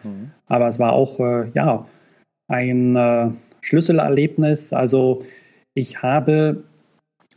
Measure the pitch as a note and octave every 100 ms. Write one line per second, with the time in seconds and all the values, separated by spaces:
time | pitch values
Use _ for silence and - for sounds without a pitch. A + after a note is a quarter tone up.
0 | G#2+ G2 B2 - - A#2+ A#2+ A#2 A#2 -
1 | C3+ - B2 A#2+ A2+ C#3+ D3+ A2 - _
2 | _ _ _ _ - B2+ B2+ B2+ B2 B2
3 | A#2+ A#2+ A#2 A#2 _ _ - D#3+ E3+ E3
4 | - C#3 D3+ D#3 D3+ D3+ - B2+ B2+ C3
5 | C3 B2+ - - _ _ _ - B2+ -
6 | B2+ D3 C#3 D#3 D#3 D3+ - _ _ _
7 | _ _ _